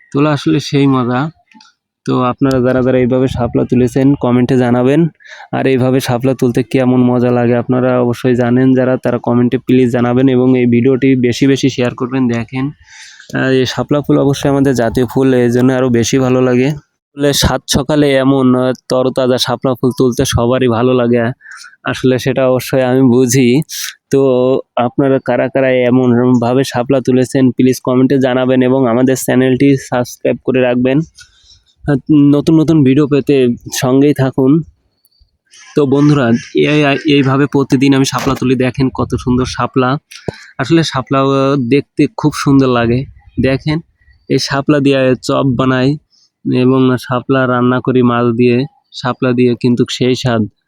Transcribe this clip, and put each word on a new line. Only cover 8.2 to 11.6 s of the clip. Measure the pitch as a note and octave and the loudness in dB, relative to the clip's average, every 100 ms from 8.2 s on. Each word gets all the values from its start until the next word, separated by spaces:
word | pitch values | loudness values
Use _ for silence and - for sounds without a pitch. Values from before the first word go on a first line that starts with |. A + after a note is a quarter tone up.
| C3 | -2
জানেন | B2 A#2+ B2 C3 | 0 0 2 2
যারা, | C3 B2+ B2+ | 2 0 -2
তারা | B2+ A#2+ | -2 -4
কমেন্টে | B2 A#2+ B2 B2 | -2 0 0 -2
প্লিজ | - B2+ B2+ | 0 0 2
জানাবেন | B2 A#2+ B2 C3+ | 0 0 2 2
এবং | B2+ B2+ B2+ | 2 2 2
এই | B2 | 2
ভিডিওটি | A#2+ B2+ B2+ C3+ C3 | 2 2 2 2 2
বেশি | A#2+ A#2 C3+ | 0 0 0
বেশি | C3+ | 0